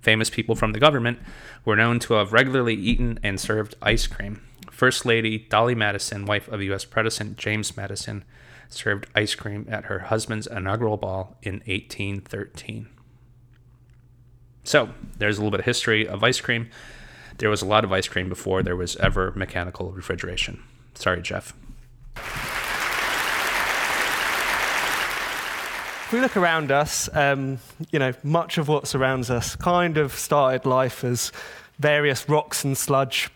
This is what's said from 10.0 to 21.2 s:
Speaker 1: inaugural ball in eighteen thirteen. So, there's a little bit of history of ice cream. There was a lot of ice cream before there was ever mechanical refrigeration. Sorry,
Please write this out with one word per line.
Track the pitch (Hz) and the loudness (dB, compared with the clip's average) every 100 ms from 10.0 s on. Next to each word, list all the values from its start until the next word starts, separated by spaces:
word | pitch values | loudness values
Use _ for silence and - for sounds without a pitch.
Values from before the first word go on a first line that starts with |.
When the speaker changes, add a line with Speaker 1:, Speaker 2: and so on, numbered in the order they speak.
| - 113 - 110 - | -2 -2 0 -6 -6
Speaker 1:
inaugural | 107 95 107 117 107 | -6 -2 0 0 0
ball | 101 92 92 - | -2 -4 -6 -10
in | - 95 - | -8 -8 -4
eighteen | 98 - - 101 98 | -6 -6 -8 -6 -6
thirteen. | - 101 101 - - 110 110 - - - - - - - - - - - - - - - - - | -8 -10 -10 -12 -12 -12 -12 -18 -20 -20 -20 -20 -20 -20 -20 -20 -20 -20 -20 -20 -20 -20 -20 -18
So, | - 151 113 - - - | 2 2 2 -6 -14 -2
there's | 104 104 | 0 2
a | |
little | 107 | 0
bit | 101 | 0
of | - | 0
history | 123 - 107 110 | 0 2 2 0
of | 98 | 2
ice | 113 127 | 2 2
cream. | - 117 117 - - - - - - - | -2 -4 -4 -14 -20 -20 -20 -20 -20 -2
There | 107 | 0
was | 104 | 0
a | 95 | 4
lot | 107 | 4
of | 110 | 4
ice | 95 - | 0 0
cream | - 92 | -2 -4
before | 90 - 92 | -4 -2 0
there | 90 90 | 0 -2
was | 87 - | -4 0
ever | 95 95 92 | 0 2 -2
mechanical | 95 95 90 90 - 92 | -2 -6 -4 -6 -6 -10
refrigeration. | 95 - 90 90 90 - - - - - | -10 -6 -6 -4 -4 -6 -6 -16 -20 -20
Sorry, | - - 90 | -4 0 0